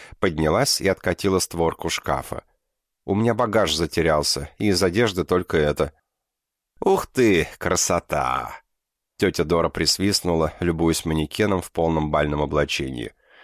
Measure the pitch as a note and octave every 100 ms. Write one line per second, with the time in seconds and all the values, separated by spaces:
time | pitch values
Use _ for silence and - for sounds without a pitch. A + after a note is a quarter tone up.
0 | - - G2 D2+ D#2 F#2 C#3 - F#2+ F#2
1 | - F2 G2+ F#2+ - E2+ E2 - E2 -
2 | - C#2 - - - _ _ _ _ _
3 | - G2 A2+ A2+ A#2+ A2 F#2 D#2 E2+ -
4 | D#2+ D2+ D2 C#2+ C#2+ - G#2+ F#2+ F#2+ F#2
5 | A#2 F2+ E2+ F2+ - E2+ D2 D2 C#2+ _
6 | _ _ _ _ _ _ _ - - F#3+
7 | - - A#2 F2 D#2 - - F2 - F2
8 | - D2+ B1+ B1+ A#1 - _ _ _ _
9 | _ - G2 E2 D#2 E2+ D#2+ - D#2+ -
10 | G2 G2 F2 E2 D#2 - F2 E2 E2 D#2+
11 | D#2+ D#2+ D#2 - G#2+ F#2+ - - E2 D#2+
12 | D#2 D2+ D2 D2 D2 D2 D2 - C2+ B1+
13 | G#1+ _ _ -